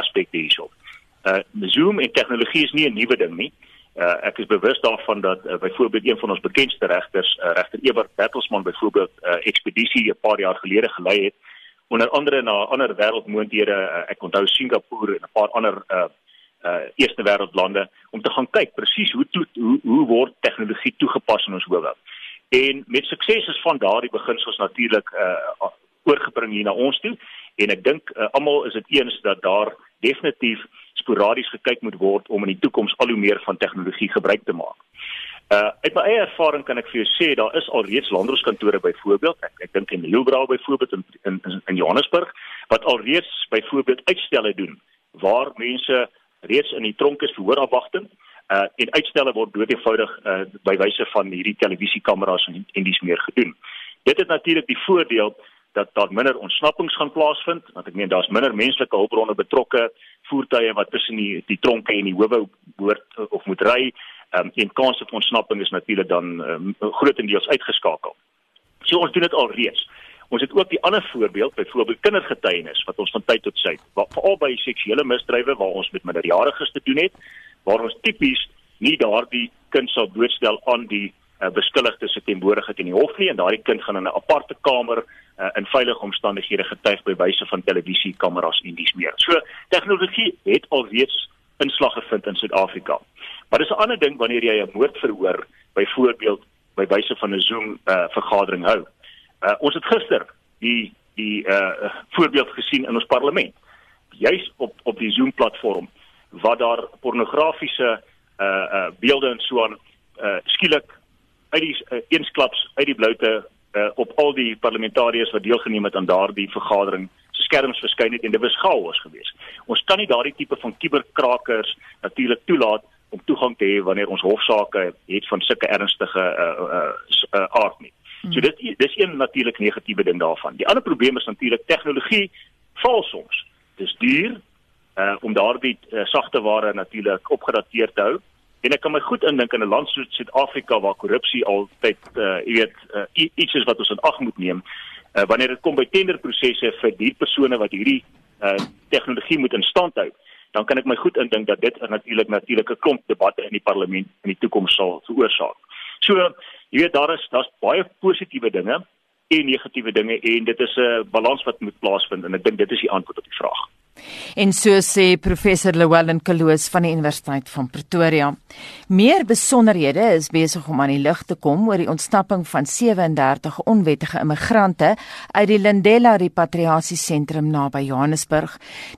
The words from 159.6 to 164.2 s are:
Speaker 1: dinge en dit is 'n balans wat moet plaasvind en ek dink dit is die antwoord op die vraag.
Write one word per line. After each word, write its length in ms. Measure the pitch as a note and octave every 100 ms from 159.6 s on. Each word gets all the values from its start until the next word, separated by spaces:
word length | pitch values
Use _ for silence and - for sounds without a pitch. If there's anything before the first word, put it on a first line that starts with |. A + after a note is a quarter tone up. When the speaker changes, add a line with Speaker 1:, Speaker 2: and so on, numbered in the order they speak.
| - C3 A2+
Speaker 1:
dinge 280 | G#2+ A2 A2+
en 240 | A#2 A#2
dit 160 | A2+ A2+
is 180 | A#2+ C3
'n 320 | B2 A#2 G2+
balans 320 | A2+ A#2 C#3
wat 160 | B2+ -
moet 200 | G#2 -
plaasvind 460 | G#2 G2 - F#2+ F2+
en 80 |
ek 100 | F#2
dink 140 | A2+ G#2+
dit 140 | G2+
is 100 | A2+
die 100 | A2+
antwoord 260 | F#2+ - -
op 60 |
die 160 | - -
vraag. 280 | - - - _ _ - - -